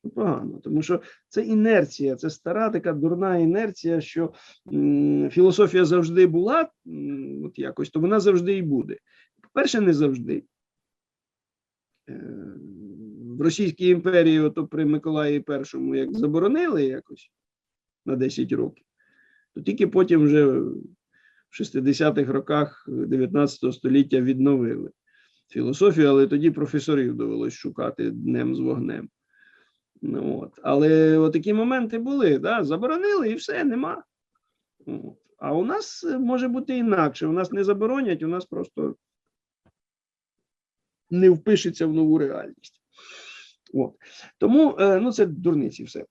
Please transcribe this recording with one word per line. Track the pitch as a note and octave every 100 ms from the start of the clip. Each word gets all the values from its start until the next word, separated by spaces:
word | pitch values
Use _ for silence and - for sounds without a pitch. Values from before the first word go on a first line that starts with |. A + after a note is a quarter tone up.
Що | -
погано, | - G#3 C3+ - -
тому | - D3+
що | D#3 F3 - - _
це | -
інерція, | A3 G#3+ A3 G#3+ B2 - C#3 B2+
це | D#3+
стара | D3+ - F#3 A3
така | A3+ F3
дурна | D#3 D#3 F3 F#3+ F3+
інерція, | E3 F#3 A3 F#3 E3 E3
що, | - E3 E3 - - _ -
м, | C#3+ C#3+ C#3+ D3 C#3+ C#3+
філософія | E3 F#3 F#3 G3 F#3
завжди | F3 F3+ E3 E3+ F3+
була, | E3 G3 D#4 D#4+ _ E3+
м, | D#3 C#3+ C#3+ C3+ C#3+
от | D3 -
якось, | C3+ C3 C#3+
то | D#3
вона | E3+ G#3+
завжди | G3 F#3 F3 G3
і |
буде. | E3+ C3+ G2+ G#2+ _ _ _ _
По-перше, | _ - C#4 A#3
не | G3
завжди. | D3 D3 C3 A#2 - - _ _ _ _ _ _ _ _ _ _ _ _ _ _ _ -
Е, | - - - F2 F#2+ - F2+ G#2 G2+ A2 A2+ A#2+ B2
в |
Російській | D#3+ D#3+ G3 D#3 F3+
імперії, | F3+ F3 F3+ D#3+ D#3
ото | D3+ D3+ D3+
при | D3+
Миколаї | D3+ D3+ D#3+ D#3 D3+ D3
Першому, | - C#3+ C#3 C3+ C3
як | C3+ C3+
заборонили | G#3+ D3+ D#3 F#3+ D4+ F4 G3
якось | C3+ C3 _ - _ _ _ _ _ _ _ _ -
на | C3
десять | C3 - B2
років, | C3 A#2+ _ _ _ _ _ _ _ _
то | -
тільки | - G#3+ G3
потім | F#3+ F3+ E3+
вже | D3+ D3+ C#3+
в | C3 - - - _ _ _ _ _ _
шістдесятих | - G#3+ - C3 C3+ D#3 C#3+ C3
роках | C#3 - D3+ C#3+ - -
дев'ятнадцятого | B2+ C3 C3 B2+ C#3+ C#3+ - C3
століття | B2+ C3+ C3+ C#3 C3+
відновили | B2+ C3 C#3 C#3 A#2 A#2 - _ _ _ _ _ _
філософію, | B2 B2 C#3 G3+ D#3+ D3
але | C#3 C#3
тоді | D3 D#3+
професорів | D3+ C#3+ D3+ C#3 D3 B2
довелось | A#2+ A#2 A2+ A#2+
шукати | B2 - - A#2 - -
днем | - B2 B2 B2 B2+
з |
вогнем. | B2+ C3 B2 A2+ - _ _ _ _ _ _ _ _ _
Ну, | - C#3 C#3 C3
от. | - _
Але | C#3 C#3 D3+ D#3+ D#3+ D#3+
отакі | D#3+ D#3+ F3
моменти | G#3+ A3+ C4 A3+ A3+
були, | A#3+ C#4 G#3 C#3
да? | F#3 A3+
Заборонили | D3+ E3 B3 D#4+ G4+ G4+ A#3
і |
все, | A3+ - -
нема. | D4+ A#3 D4+ - - _ _ _ _ _ _ _ -
От. | G#2+ - - _ _
А | C#3+
у | D3+
нас, | A3 G4 - -
е, | E4+ C4
може | A#3+ B3+ B3+
бути | B3 C4 B3+
інакше. | A#3 F#3+ D3+ C3 D#3
У |
нас | E3+ F3+
не | G3
заборонять, | G3 G3+ A3 C4+ B3 E3
у | D#3+
нас | F3+
просто | F3+ F3+ - - - - _ _ _ _ _ _ _ _ _ _ _ _ _ _ _ _ _ _ _ _ _
не | F3 F#3
впишеться | E3 G#3+ G3+ F3 E3 E3
в |
нову | D#3 D#3 D#3
реальність. | C#3 - - - - _ _ _ - - - - - _ _
От. | - B2+ _ - - - _
Тому, | G#3 C4 D4+ -
е, | G3 F#3+
ну, | A#3+
це | A3+ G3
дурниці | D#3 F3 D#3 C3+ -
все. | A#2+ - -